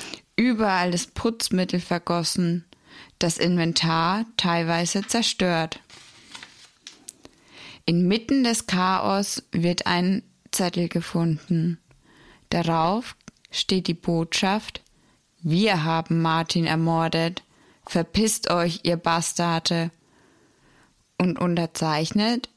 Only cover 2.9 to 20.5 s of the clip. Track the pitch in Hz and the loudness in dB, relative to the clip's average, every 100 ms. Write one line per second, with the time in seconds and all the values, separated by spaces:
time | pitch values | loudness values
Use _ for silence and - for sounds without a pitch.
2.9 | - - - 170 - 175 175 165 165 165 | -20 -14 -4 -2 0 2 2 2 0 0
3.9 | 160 165 202 226 - 180 170 165 170 175 | 2 0 0 -4 -2 0 0 0 0 0
4.9 | 196 196 233 220 - 180 165 156 - - | -2 -2 -2 0 0 0 0 -2 -6 -18
5.9 | - - - - - - - - _ - | -20 -20 -20 -20 -20 -20 -20 -20 _ -20
6.9 | - - - - _ - - - - - | -20 -20 -20 -20 _ -20 -20 -20 -8 0
7.9 | 170 180 226 226 277 240 226 - 180 185 | 2 4 2 2 2 2 0 -2 0 2
8.9 | 185 - 196 202 - - 170 170 175 - | 0 0 0 0 -4 -6 -2 0 0 0
9.9 | 175 180 190 - _ - - 180 175 170 | 2 2 0 -4 _ -6 -2 -2 0 -2
10.9 | 170 - 170 165 156 - 170 170 165 _ | -2 -2 0 0 0 0 0 0 -4 _
11.9 | _ _ - - - - 170 170 165 165 | _ _ -20 -20 -16 -4 -2 0 2 2
12.9 | 214 - - - - - - - 190 175 | 0 -4 -14 -20 -20 -10 -6 0 0 0
13.9 | 170 - 165 165 - 190 214 - - _ | -4 0 0 0 0 0 0 -4 -16 _
14.9 | _ _ _ _ _ 170 170 220 180 156 | _ _ _ _ _ 0 2 4 2 2
15.9 | 165 165 165 165 160 160 175 160 160 165 | 0 0 0 2 0 0 0 0 2 2
16.9 | 165 165 165 165 180 - _ _ _ - | 2 0 0 -2 -4 -14 _ _ _ -4
17.9 | 180 165 202 220 - - 175 170 165 165 | -2 0 2 2 0 0 0 0 -2 -2
18.9 | 170 170 165 165 - 170 165 - 170 165 | 0 0 0 0 0 0 0 0 -2 -2
19.9 | - _ _ _ _ _ | -6 _ _ _ _ _